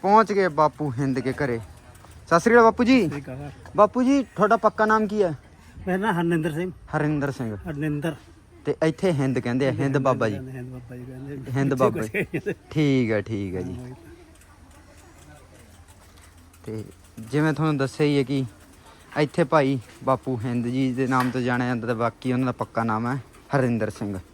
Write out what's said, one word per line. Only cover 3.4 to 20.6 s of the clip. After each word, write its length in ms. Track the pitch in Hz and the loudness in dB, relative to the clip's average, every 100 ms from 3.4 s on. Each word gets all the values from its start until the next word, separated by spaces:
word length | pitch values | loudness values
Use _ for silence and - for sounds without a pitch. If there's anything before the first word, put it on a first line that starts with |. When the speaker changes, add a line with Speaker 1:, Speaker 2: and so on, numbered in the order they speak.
| 143 - - - | -12 -14 -8 2
Speaker 1:
ਬਾਪੂ 280 | 202 247 | 4 4
ਜੀ, 200 | 254 277 | 2 2
ਤੁਹਾਡਾ 340 | 226 - 208 226 | 0 0 2 4
ਪੱਕਾ 280 | 214 208 214 | 2 2 2
ਨਾਮ 220 | 220 214 | 2 2
ਕੀ 160 | 208 | 2
ਹੈ? 100 | 185 143 - - - - 185 | 0 0 -12 -20 -20 -12 -4
Speaker 2:
ਮੇਰਾ 100 | 185 | -2
ਨਾਮ 180 | 214 175 | 0 0
ਹਰਨਿੰਦਰ 360 | 170 170 165 | 0 0 -2
ਸਿੰਘ। 200 | 151 185 - - 147 | -4 -6 -8 -8 -2
Speaker 1:
ਹਰਿੰਦਰ 340 | 147 151 139 | -2 -2 -4
ਸਿੰਘ। 240 | - 117 104 | -4 -6 -8
Speaker 2:
ਹਰਨਿੰਦਰ। 600 | 175 147 156 147 160 151 - - - - - | -10 -6 -4 -4 -6 -8 -16 -20 -20 -10 -6
Speaker 1:
ਤੇ 100 | - 160 | 0 0
ਇੱਥੇ 260 | 160 190 | 0 0
ਹਿੰਦ 280 | 143 135 127 | 0 0 -2
ਕਹਿੰਦੇ 280 | 117 127 135 | -2 0 0
ਆ, 40 | |
ਹਿੰਦ 260 | 113 135 143 | 0 0 0
ਬਾਬਾ 320 | 135 120 113 | 0 0 -2
ਜੀ। 60 | 98 | -4
Speaker 2:
ਹਿੰਦ 340 | 131 131 127 | -10 -12 -12
ਬਾਬਾ 260 | 127 123 123 | -14 -16 -16
ਜੀ 100 | 123 | -14
ਕਹਿੰਦੇ। 460 | 127 139 139 131 | -14 -14 -12 -6
Speaker 1:
ਹਿੰਦ 220 | 127 139 | -2 0
Speaker 2:
ਇੱਥੇ 100 | 135 | 2
Speaker 1:
ਬਾਬਾ 180 | 127 110 | 2 2
Speaker 2:
ਕੁਛ 100 | 107 | -4
Speaker 1:
ਜੀ। 100 | 190 | -4
Speaker 2:
ਨਹੀਂ। 320 | - 151 - - - | -4 -6 -6 -10 -6
Speaker 1:
ਠੀਕ 400 | 151 147 135 113 | -2 2 2 2
ਹੈ, 100 | 107 | -2
ਠੀਕ 340 | 101 110 98 92 | -2 -6 -6 -6
ਹੈ 60 | |
ਜੀ। 140 | 90 87 | -6 -10
Speaker 2:
ਹਾਂ। 200 | 123 127 - - - - - - - - - - 349 - 147 147 - - - - - - - - - - - - - | -14 -18 -20 -20 -20 -20 -20 -20 -20 -20 -20 -20 -20 -20 -20 -20 -20 -20 -20 -20 -20 -20 -20 -20 -20 -20 -20 -18 -10
Speaker 1:
ਤੇ 180 | 110 - - - - | -10 -10 -18 -20 -18
ਜਿਵੇਂ 340 | 110 139 156 | -4 0 0
ਤੁਹਾਨੂੰ 240 | 139 156 147 | 2 0 0
ਦੱਸਿਆ 300 | 135 - 151 | -2 0 2
ਹੀ 100 | 143 | 2
ਹੈ 60 | |
ਕਿ 220 | 127 139 127 - - - - - - - | 0 -2 -4 -8 -20 -20 -20 -20 -10 -2
ਇੱਥੇ 240 | 151 - | -2 0
ਭਾਈ 360 | 165 165 135 135 - - | 2 4 2 0 -6 -8
ਬਾਪੂ 360 | 127 127 - 123 | -2 -2 -2 -4
ਹਿੰਦ 280 | 123 120 | -2 -2